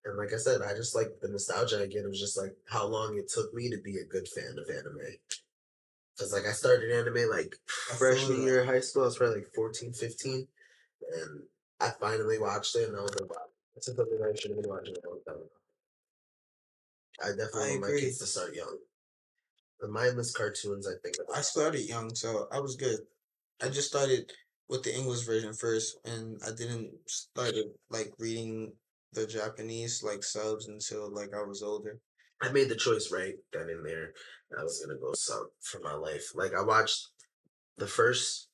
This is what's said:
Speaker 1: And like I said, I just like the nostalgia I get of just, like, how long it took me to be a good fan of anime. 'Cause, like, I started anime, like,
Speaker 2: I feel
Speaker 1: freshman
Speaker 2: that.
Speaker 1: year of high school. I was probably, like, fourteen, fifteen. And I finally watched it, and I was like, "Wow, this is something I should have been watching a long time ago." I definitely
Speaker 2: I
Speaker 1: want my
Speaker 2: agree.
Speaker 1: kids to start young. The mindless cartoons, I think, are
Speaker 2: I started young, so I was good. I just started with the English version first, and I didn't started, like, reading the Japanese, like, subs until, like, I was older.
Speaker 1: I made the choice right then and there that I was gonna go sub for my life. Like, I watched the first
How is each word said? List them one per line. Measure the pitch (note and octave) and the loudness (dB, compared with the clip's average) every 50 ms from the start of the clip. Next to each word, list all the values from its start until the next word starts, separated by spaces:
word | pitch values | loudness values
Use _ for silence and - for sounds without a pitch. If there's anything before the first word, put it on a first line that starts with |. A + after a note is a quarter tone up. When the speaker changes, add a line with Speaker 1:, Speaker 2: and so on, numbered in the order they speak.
| _ | _
Speaker 1:
And | G#2 G2+ | -6 -4
like | G2+ G#2 G2 A2 | -4 -2 -2 -2
I | |
said, | A2+ A#2 C3 B2+ - | 2 4 4 4 4
I | G#2 G2+ G2+ | 2 -2 -2
just | G#2+ A#2 - - | -2 -4 0 2
like | A2+ A2+ - - - | 2 2 2 -2 -6
the | - G2 | -6 -4
nostalgia | G#2 G2 - - F2+ G2 A#2+ A#2 A2+ G#2 | -4 -4 -2 0 2 2 2 2 2 2
I | G2+ | 0
get | G2 G#2 G#2 G2+ | 0 -2 -4 -4
of | G2+ G2 | -2 -4
just, | F#2+ G2+ G2 - | -2 -2 -2 -2
like, | G2 G2 G2 - - _ | -2 -4 -4 -8 -14 _
how | - A#2 A2 G2+ | -4 -2 0 0
long | G#2 A2 G#2+ A2 G#2+ G#2+ | 0 0 0 0 0 4
it | G#2 G2 - | 4 4 4
took | - A2+ G#2+ - A#2 | 6 0 0 0 -2
me | A#2+ A#2+ B2 | -4 -2 -2
to | A2+ | -2
be | G2 F2+ G2+ G2 | -2 -4 -4 -4
a | F#2 - | -6 -6
good | - - F#2+ F#2 | -2 -2 -2 -2
fan | - - - D#2 A#1+ C2 | -2 -6 -6 -6 -6 -8
of | D2 D2 C#2+ | -8 -6 -6
anime. | D2 C#2 - D2 D2 C#2+ C#2+ C#2+ - - _ _ - - _ _ _ _ _ _ _ _ _ _ _ _ _ _ _ | -6 -6 -6 -8 -10 -8 -10 -10 -12 -14 _ _ -8 -8 _ _ _ _ _ _ _ _ _ _ _ _ _ _ _
'Cause, | - - F#2+ G2 | -6 -4 0 0
like, | G2+ G2+ | 0 0
I | - | 0
started | A2+ - - B2+ B2 B2 A2+ A2+ | 0 4 8 8 8 8 8 4
anime, | A#2+ A#2+ A#2 A#2+ A#2 A#2+ A#2 A2 | 2 2 2 2 2 4 4 4
like, | G#2 F2 - - - | 4 2 0 -2 -8
Speaker 2:
I | - _ - - - - - B2 | -14 _ -6 -6 -6 -4 -4 2
feel | |
Speaker 1:
freshman | A#2+ C3 C3 C3 C3 C3+ C3+ C3 C3 | 6 8 8 8 8 6 4 4 4
Speaker 2:
that. | C3 | 6
Speaker 1:
year | C3 C3 B2+ | 6 8 6
of | B2+ | 6
high | B2+ B2+ B2+ | 6 4 4
school. | C3 - - C#3 C3 | 4 4 4 4 4
I | |
was | B2 A#2 | 4 6
probably, | - B2 A#2 A2 | 6 4 4 4
like, | G2+ G2 - - | 2 -2 -4 -2
fourteen, | A2+ A2 A2 - - B2 A#2+ A#2+ | -2 -2 0 -2 -6 -8 -8 -6
fifteen. | - A#2 A2+ - - - C3+ C3 C3 C3 _ _ _ - _ _ _ _ _ _ _ - - E2 | -6 -6 -6 -6 -4 -4 -4 -2 -4 -6 _ _ _ -20 _ _ _ _ _ _ _ -10 -6 -6
And | E2 D#2+ D#2 D2+ C#2+ - - _ _ _ _ _ _ | -6 -6 -8 -10 -14 -16 -18 _ _ _ _ _ _
I | - A2+ | 0 0
finally | - - G#2 G#2+ A2 A2 G#2+ G#2+ A2 | 0 0 -2 0 0 2 2 2 2
watched | G#2+ G#2+ G2 G2+ G#2+ G#2 - - | 2 2 0 0 0 -2 2 2
it, | A#2 A2+ A2 | 2 2 2
and | G#2 | 0
I | G2 | -4
was | G2+ G2+ - | -4 -2 -2
like, | - G2 - | -4 -6 -6
"Wow, | - - - - _ _ _ _ _ | -8 -12 -12 -14 _ _ _ _ _
this | - - | -10 -8
is | C3 A2+ | -6 0
something | A#2+ A#2 A2+ A2+ A2 A2 | 0 2 2 2 2 2
I | G#2+ G#2 | 2 2
should | - - G#2 | 0 -2 -4
have | G#2 G#2 | -2 -2
been | G2+ G2+ | -2 -2
watching | F#2+ F#2 F2+ G2+ F#2 - - | -4 -4 -6 -8 -10 -8 -8
a | E2+ | -10
long | F#2 - - | -12 -10 -10
time | - D2+ | -12 -12
ago." | D2 - - _ _ _ _ _ _ _ _ _ _ _ _ _ _ _ _ _ _ _ _ _ _ _ _ _ _ _ _ _ _ _ _ - - - | -12 -12 -16 _ _ _ _ _ _ _ _ _ _ _ _ _ _ _ _ _ _ _ _ _ _ _ _ _ _ _ _ _ _ _ _ -12 -6 -4
I | G#2 | 2
definitely | G2 - A2 G#2+ - - C#3 | 2 2 2 2 0 0 0
Speaker 2:
I | C#3 | 2
Speaker 1:
want | - G2 | 0 0
my | G2 | 2
Speaker 2:
agree. | G2+ C#3+ C#3+ | 2 2 2
Speaker 1:
kids | C3+ B2+ B2 - | 2 0 -2 -2
to | - | -4
start | F#2+ - G2 F2+ E2+ D2 | -2 -2 -2 -4 -4 -6
young. | E2 F#2+ - - - - _ _ _ _ _ _ _ _ _ _ _ _ _ _ _ _ _ _ _ | -8 -8 -8 -8 -10 -14 _ _ _ _ _ _ _ _ _ _ _ _ _ _ _ _ _ _ _
The | G#2+ | -8
mindless | G#2+ G#2+ A2 A#2+ B2 B2 B2 A#2 - | -4 0 2 2 4 4 2 -2 -2
cartoons, | - - A2 G#2 - - - G#2 G2+ G2 G2 | -2 0 -2 -2 -2 -4 -4 -4 -4 -4 -4
I | G2 F2+ - | -6 -6 -6
think, | - F2 - - | -6 -8 -6 -6
are | - - - | -6 -4 -2
Speaker 2:
I | C#3+ | 0
started | C#3+ - - E3 D3+ D#3+ D#3 C3+ | 0 2 2 4 4 4 2 0
young, | A2+ - A#2 A#2 A2+ A2+ A#2 | -2 -2 -4 -4 -4 -4 -4
so | A#2 - A#2 A2+ G#2+ - - | -4 -2 0 0 0 -2 -2
I | - C3+ | -2 -4
was | C#3 C#3 B2+ | -2 -4 -4
good. | B2+ C#3 B2 A2 G#2+ - _ _ _ _ _ _ _ _ _ _ _ | -2 0 0 0 0 -4 _ _ _ _ _ _ _ _ _ _ _
I | - C3 | -4 -2
just | C3+ C#3 C#3 | 0 0 -2
started | - - C#3+ C#3 C3+ C3 A#2 A#2+ - - - _ _ _ _ _ | 0 2 2 4 4 4 2 2 -6 -16 -20 _ _ _ _ _
with | _ C3 C3 C3 | _ -6 -4 -2
the | A#2 - | -2 -2
English | B2+ C3+ B2+ A#2+ A#2+ | 0 0 0 0 -2
version | A#2 A2+ A2+ A2 A2+ G#2+ G#2+ | 0 2 0 0 0 -2 -6
first, | - - A#2 A2+ A2 A2 - - - _ | -2 0 2 2 2 0 -2 -6 -8 _
and | A2+ A#2 A2+ A2+ A2+ A2+ - - | -8 -8 -6 -6 -8 -10 -8 -8
I | G#2+ | -10
didn't | A2 A#2 A#2+ A#2 A#2+ A#2 A2 - - - _ - | -8 -6 -6 -4 -4 -6 -6 -8 -12 -16 _ -8
started, | - - - _ _ A#2+ B2 A#2 G#2 G#2+ G#2+ - - - _ _ | -8 -8 -8 _ _ 0 0 2 2 2 0 -2 -6 -16 _ _
like, | - A2+ G#2+ - - - | -4 -4 -4 -4 -6 -6
reading | A2+ A2+ A2+ A#2 A2+ A2+ A2 A2 A2 A2 - _ _ _ _ _ _ _ - | -4 -4 -2 -2 -4 -4 -6 -6 -6 -8 -12 _ _ _ _ _ _ _ -4
the | A2+ A2 | -4 -2
Japanese, | G#2+ A2+ A2 G#2 A2 G#2+ - A2 A2+ A2+ A2+ A#2 A#2 A2+ - - | -2 -2 -2 -2 -4 -4 -6 -8 -6 -6 -4 -4 -4 -4 -2 -2
like, | G#2+ G#2 G2+ - | -4 -4 -4 -4
subs | - - G#2+ G#2+ A2 G#2+ G#2+ - | -4 -4 -2 0 0 -2 -2 -4
until, | G#2+ G#2+ G#2+ - - A2 G#2+ G#2 G#2 | -12 -10 -8 -8 -6 -4 -6 -6 -6
like, | G2+ G#2 G#2 G2+ G#2 | -6 -6 -6 -6 -4
I | G#2 | -6
was | G#2 G2+ G2 G2+ G#2+ | -6 -6 -6 -6 -4
older. | G#2 G#2+ G#2 G2+ G#2+ G#2+ - _ _ _ _ _ _ _ _ | -2 -4 -2 -4 -8 -10 -12 _ _ _ _ _ _ _ _
Speaker 1:
I | - B2+ | -2 2
made | C3 C#3 C3+ C3 | 4 4 4 4
the | A#2 | 2
choice | G#2+ - B2+ A2+ G#2 - - | 2 4 4 4 4 2 -2
right | F2+ F#2 F#2 F#2+ - - _ _ - | -2 -2 -2 -4 -6 -10 _ _ -6
then | D#2+ E2 E2 | -6 -4 -4
and | E2 E2+ D2+ | -6 -6 -6
there | D#2 E2 D#2+ D#2 - - - - - - - _ _ | -6 -6 -6 -6 -10 -12 -16 -18 -18 -20 -20 _ _
that | - - | -8 -6
I | - | -4
was | G2+ G2 - | -4 -4 -4
gonna | D#2+ - C2+ C2+ | -6 -6 -8 -4
go | C2 C2 C#2+ | -4 -2 -2
sub | - - - C#2+ - - - _ _ | 0 -2 -2 -2 -4 -6 -8 _ _
for | - - - G2 | -12 -12 -10 -8
my | - D2 D2 | -6 -6 -4
life. | D2+ D#2+ D#2 D2+ C#2+ - - - | -4 -4 -4 -4 -6 -6 -8 -4
Like, | D#2 F#2 F#2 F#2+ | -2 -2 0 0
I | F#2 G2+ | 2 4
watched | A2 A2 A2 A2 A2 - - - - _ _ - _ _ _ _ _ _ _ _ _ _ | 6 6 6 6 4 2 -2 -2 -10 _ _ -20 _ _ _ _ _ _ _ _ _ _
the | - - | -6 -6
first | G2+ - - A2+ A#2+ B2+ - - - - - - _ | -2 4 6 6 6 6 4 0 -2 -4 -6 -10 _